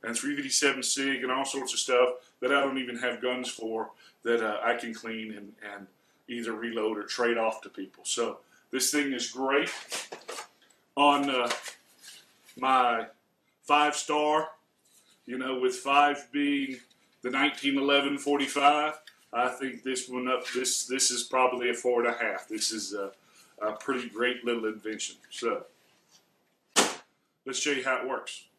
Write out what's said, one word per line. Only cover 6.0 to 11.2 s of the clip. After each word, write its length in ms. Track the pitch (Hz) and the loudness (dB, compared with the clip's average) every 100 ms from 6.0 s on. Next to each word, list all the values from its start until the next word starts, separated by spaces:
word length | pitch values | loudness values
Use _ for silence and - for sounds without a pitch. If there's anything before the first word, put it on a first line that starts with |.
| _ _ - | _ _ -12
either 240 | 120 117 | -8 -6
reload 460 | 107 120 113 110 104 | -6 -4 -2 -2 -2
or 40 | |
trade 340 | 104 - 120 117 | -6 0 2 4
off 260 | 113 110 | 2 -2
to 60 | - | -10
people. 360 | - 95 - | -12 -12 -10
So 340 | - - 117 - _ _ _ | -6 -2 -2 -4 _ _ _
this 220 | 131 - | -2 0
thing 200 | 147 139 | 2 0
is 180 | 123 117 | -2 -6
great. 400 | 127 135 139 180 - - - - - - - - _ _ _ _ - | -4 2 2 0 -6 -8 -8 -8 -14 -12 -14 -14 _ _ _ _ 4
On, 320 | 143 143 | 6 6